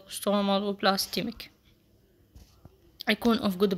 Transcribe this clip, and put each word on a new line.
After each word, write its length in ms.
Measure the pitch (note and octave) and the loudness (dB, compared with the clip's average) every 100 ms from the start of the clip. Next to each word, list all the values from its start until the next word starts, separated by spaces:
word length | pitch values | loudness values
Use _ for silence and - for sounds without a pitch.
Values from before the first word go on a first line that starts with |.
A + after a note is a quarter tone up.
| - | -2
سترومال 540 | - G#3 G3+ G3 G3 | -6 0 2 2 0
وبلاستيميك. 880 | G3+ G3+ G3+ G3 - F#3+ A3+ - - _ _ _ _ _ _ _ _ - - _ - _ _ - - | 0 0 0 0 -2 -4 -6 -8 -16 _ _ _ _ _ _ _ _ -20 -20 _ -20 _ _ -10 -4
يكون 300 | G#3+ A#3+ G#3+ | 0 2 2
of 120 | G3+ | 0
good 200 | F3+ G3+ | 2 0